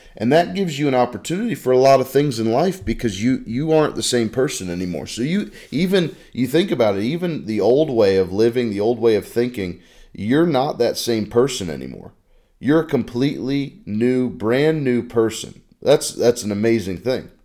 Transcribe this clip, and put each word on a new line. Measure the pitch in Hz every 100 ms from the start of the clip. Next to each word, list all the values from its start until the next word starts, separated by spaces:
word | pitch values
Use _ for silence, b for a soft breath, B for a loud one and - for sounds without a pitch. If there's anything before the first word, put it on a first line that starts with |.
| B -
And | 113
that | 156 175
gives | 185 185 139
you | 147
an | 127
opportunity | 123 104 - 175 233
for | 170 127
a | 127
lot | 135 135
of | 127
things | 139 147 113
in | 110
life | 120 185 185
because | - 117 117 95
you, | 120 131 -
you | 120 156
aren't | 156 151
the | -
same | - 123 110
person | - 147 - 92
anymore. | 87 90 80 -
So | -
you, | 135 196 208 B B
even, | 135 185 190 156 B B
you | - 131
think | 151 196
about | 135 107 98
it, |
even | 113 165 180 151 98
the | 110
old | 98 135 156
way | 117 98 95
of | 90
living, | 98 117 123 120
the | 101
old | 107 120
way | 117
of | 104 92
thinking, | 117 123 120 92 82 b b b -
you're | 101 143 175
not | 131 143 -
that | 117 -
same | - 113 104
person | 117 135 - 90
anymore. | 69 65 50 50 - _ _ _ _
You're | 117 160
a | 160
completely | 135 113 120 143 - 120 139 131 -
new, | - 107 123 127 127
brand | 82 104 127 151 160
new | 131 123
person. | 120 117 113 - - - _ _
That's, | - 151 -
that's | - 117 120
an | 101
amazing | 101 113 113 95 85
thing. | 107 120 78 _